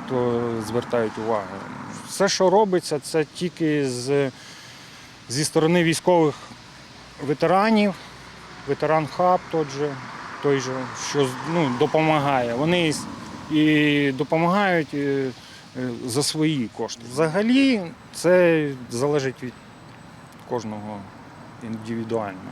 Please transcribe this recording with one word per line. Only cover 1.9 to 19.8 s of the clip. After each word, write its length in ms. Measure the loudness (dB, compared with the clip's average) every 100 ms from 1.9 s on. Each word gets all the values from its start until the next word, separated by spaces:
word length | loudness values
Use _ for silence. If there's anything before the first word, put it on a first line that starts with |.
| -14 -10
Все, 200 | 0 0
що 220 | 4 4
робиться, 500 | 6 4 2 0 -4
це 260 | -2 -2 -2
тільки 560 | -4 -6 -2 0 2 0
з, 420 | -2 0 0 0 -4 -16 -20 -20 -20 -20 -20 -20 -20 -8
зі 160 | -4 -2
сторони 380 | 2 4 4
військових 520 | 4 2 2 4 4 0 -10 -20 -20 -20 -20 -20 -20 -8 -4
ветеранів, 680 | 0 2 4 4 4 2 -2 -10 -20 -20 -20 -18 -12 -6
ветеран 400 | -2 2 2 0
хаб 320 | 2 2 2 0
той 140 | -2 -2 -2
же, 120 | -4 -4 -12 -14 -14 -4
той 160 | 0 0
же, 120 | 0 -6 -8 -8 -4
що 160 | 0 0
з-, 40 | -2 -4
ну, 180 | 0 0 2
допомагає. 760 | 2 4 4 4 4 2 2
Вони 340 | 0 2 2 2
і 20 |
с-, 180 | 0 -6 -12 -14 -14 -2
і 600 | 2 4 6 4 4 2
допомагають, 840 | 0 0 2 2 4 2 2 0
е, 360 | -2 -2 0 -2 -6 -16 -20 -14 -8
е, 120 | -6 -6 -4
за 180 | -2
свої 460 | -2 0 0 0 -2 -6
кошти. 240 | -8 -8 -8
Взагалі 720 | 0 0 2 2 4 4 2 -2 -12 -16
це 560 | -2 4 6 6 4 2 -4 -6
залежить 520 | -2 0 0 0 -4
від 100 | -10 -12 -18 -20